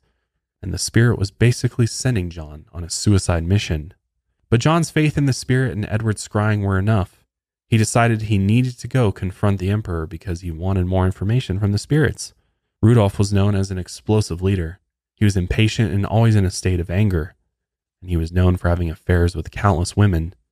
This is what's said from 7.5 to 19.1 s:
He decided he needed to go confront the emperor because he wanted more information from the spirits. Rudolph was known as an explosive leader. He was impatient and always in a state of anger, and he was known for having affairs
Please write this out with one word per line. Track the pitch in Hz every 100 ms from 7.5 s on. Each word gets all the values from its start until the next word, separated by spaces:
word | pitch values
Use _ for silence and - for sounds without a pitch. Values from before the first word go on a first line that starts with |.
| _ -
He | 113
decided | 104 120 117 110
he | 107 101
needed | 98 117 127 123
to | -
go | 131 107
confront | - 95 - 104 98
the | 92
emperor | 104 110 85 78
because | 82 - 87
he | 92
wanted | 80 92 95 90
more | 95 92
information | - 98 117 - 101
from | 101
the | 101
spirits. | - 151 135 - - _ _ _ _ _
Rudolph | 107 120 98 -
was | 98
known | 101 101 98
as | 98
an | 92
explosive | 87 - - 107 - 87
leader. | 95 98 80 95 _ _ _ -
He | 104
was | 95
impatient | 87 - 110 - 110
and | 98 98
always | 110 113 107
in | 90
a |
state | - 92 90
of | 82
anger, | 87 107 87 73 _ _ _ _ _ _ _
and | 90
he | 85
was | 80
known | 90 90 90
for | 87
having | 87 85
affairs | 80 -